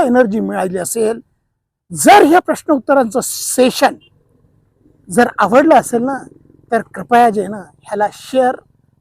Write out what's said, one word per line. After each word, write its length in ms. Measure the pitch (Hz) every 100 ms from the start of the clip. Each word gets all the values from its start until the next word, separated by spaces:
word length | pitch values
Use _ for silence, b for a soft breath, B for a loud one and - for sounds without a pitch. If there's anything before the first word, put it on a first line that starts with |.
एनर्जी 360 | 285 247 233 214
मिळाली 380 | 196 202 190 185
असेल. 420 | 170 226 220 226 - _ _ _ _ _ _
जर 300 | 165 285 403
ह्या 180 | 311 349
प्रश्न 320 | - - -
उत्तरांचं 480 | 285 - 277 233 233
सेशन 720 | - - - - 254 - 254 - _ _ _ _ _ _ _ _ _ _ -
जर 180 | 185 240 -
आवडलं 360 | 202 247 302
असेल 280 | 269 - 233
ना, 160 | 254 269 - _ _ _ _
तर 100 | 226 196
कृपया 360 | - 180 240 240
जे 100 | 214
आहे 80 | 185
ना, 140 | 214 160 _
ह्याला 260 | - 208 208
शेअर, 440 | - - 262 254 - _ _ _ _